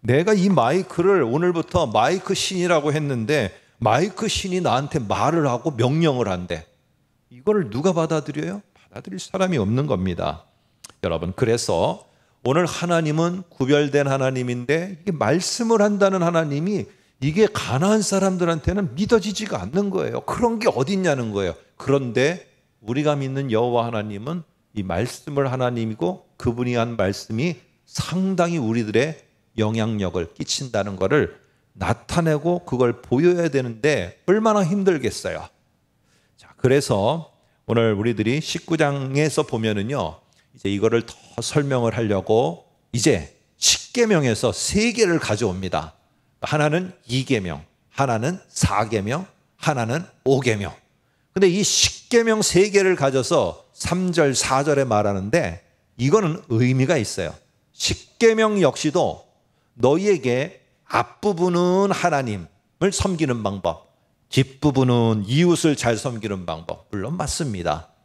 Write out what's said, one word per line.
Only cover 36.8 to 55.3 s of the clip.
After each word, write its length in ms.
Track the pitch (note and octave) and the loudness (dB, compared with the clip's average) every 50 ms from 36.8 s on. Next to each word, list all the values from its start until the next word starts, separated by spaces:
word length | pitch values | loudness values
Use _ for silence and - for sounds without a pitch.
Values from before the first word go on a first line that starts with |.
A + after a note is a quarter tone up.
| C#3+ - B2+ G2+ G2 A2+ D3 E3+ D#3 - _ _ _ _ _ _ _ | 2 0 0 0 2 0 -2 -2 -6 -14 _ _ _ _ _ _ _
오늘 280 | - A2+ A#2 A2+ A2+ G#2+ | -2 0 2 2 2 0
우리들이 460 | G2 G#2+ A#2+ A#2 G#2 G#2+ A2 B2+ D3+ | 0 -2 -2 -2 0 0 0 0 -2
십구 380 | E3 - - - - - E3+ | -4 -6 -8 -8 -4 -4 0
장에서 680 | D#3 D#3 C#3+ C#3+ C#3 C3+ C3 C3+ C#3+ D3+ D3+ - - D3 | 0 0 0 0 -4 -6 -2 0 0 0 0 0 -2 -2
보면은요, 760 | - - A2+ A2 A2 G#2+ G2+ G2 A#2 C#3+ C3+ F#2+ D#2 D#2+ - _ _ _ _ _ _ _ | -2 -2 -2 -2 -2 -2 -2 -4 -4 -4 -4 -4 -6 -6 -12 _ _ _ _ _ _ _
이제 140 | - - G2 | -8 -4 -4
이거를 360 | G2+ G2+ G#2 A2+ A2+ A#2 A2+ | -2 0 0 2 2 0 -2
더 100 | - - - - - - - | -4 -16 -20 -20 -16 -12 -10
설명을 560 | A#2 - - D3 D3 C#3 C3 B2+ A#2+ A2+ A2 | -8 -2 -2 -2 0 0 0 0 0 0 -2
하려고 680 | B2 A#2 G#2 G#2 F#2+ F2+ - A2 A2+ C3 D#3+ E3+ - _ _ _ _ _ _ | -2 -2 0 -2 -2 0 2 2 2 2 0 -4 -8 _ _ _ _ _ _
이제 460 | - B2 A2 D#3+ B2 F2+ D2 - _ _ _ _ _ | -6 0 2 2 2 2 -2 -10 _ _ _ _ _
십 360 | _ - - - - - - - | _ 2 2 2 0 -2 -8 0
계명에서 580 | A#3+ A#3+ A3 G#3 D#3+ C#3+ B2+ A2 - - A#2 | 0 2 4 4 2 4 2 0 2 0 -2
세 420 | - - - - - G3 A3 A#3+ G#3+ | 0 0 -4 0 0 2 2 2 2
개를 260 | A3+ F3+ F#3 E3+ D#3 | 2 2 2 2 0
가져옵니다. 760 | - - G#2+ G2 A#2+ G2+ F2+ F2+ F#2+ F2+ E2 D#2+ D2+ D#2+ - _ _ _ _ _ _ _ _ _ | 0 0 -2 0 0 -2 -2 -2 -6 -4 -4 -4 -6 -6 -16 _ _ _ _ _ _ _ _ _
하나는 520 | - - D3+ D3+ D3+ D3+ D3 F3 F#3 F#3 - _ _ | -6 -2 0 0 2 2 0 0 -2 -4 -12 _ _
이 200 | - A#2+ C3 C3 | -4 -4 -4 0
계명, 380 | - C#3 A2+ F#2+ F2 D#2 C#2+ D2+ _ _ _ _ _ | 0 0 0 0 -4 -8 -10 -12 _ _ _ _ _
하나는 500 | _ - C#3 C3+ A#2 A2 A2+ D3 F3+ F#3+ - | _ 0 2 2 2 2 0 -2 -4 -4 -10
사 400 | _ - - - - - G2+ A2+ | _ -4 -2 0 0 2 0 0
계명, 380 | A2 A2+ G#2+ G2 G#2 B2 D#3+ F#3+ - _ _ _ _ _ | 0 0 -2 -2 -2 -4 -6 -6 -10 _ _ _ _ _
하나는 480 | _ - D#3+ D3+ B2+ A#2 A2 B2 D#3+ F3+ - _ _ _ | _ -2 -2 0 0 -2 -2 -2 -4 -6 -8 _ _ _
오 160 | C3 C3+ C3+ | 2 2 4
계명. 340 | B2+ B2 A2 G#2 G2+ E2 - - _ _ _ _ _ _ _ _ _ _ _ | 4 0 0 0 -4 -10 -10 -16 _ _ _ _ _ _ _ _ _ _ _
근데 160 | F#3+ G3 F#3 | 2 4 4
이 140 | F3 G3 G3 | 4 2 0
십 460 | - - - - - - - - _ | 0 2 0 0 0 -2 -8 -8 _
계명 320 | - A#3 A#3 A3+ A3 G#3+ | 2 2 4 4 2 2
세 280 | G#3 - - F3 G3 G#3+ | 0 2 4 4 4 6
개를 260 | G3 G3+ G3 F#3+ F3+ | 4 2 4 4 2
가져서 720 | D#3+ C#3+ C#3 C3 C3+ A#2+ - F3 D3+ A2 F2 D#2+ - - _ _ | 2 2 2 2 0 0 2 2 2 2 0 -4 -10 -16 _ _
삼 380 | - - - E3+ F3+ F#3 F3+ E3+ | -8 -4 -4 -2 0 0 0 2
절, 200 | E3 D#3 C#3 C3 | 2 2 2 2
사 300 | - - - C3 C3 C#3+ | 0 0 0 0 0 2
절에 200 | D#3 D3 C#3 C3+ | 2 2 2 2
말하는데 800 | B2 A2 G#2 G#2 G#2 G2+ F#2+ F#2 G2+ | 2 2 2 2 0 -2 -2 -4 -2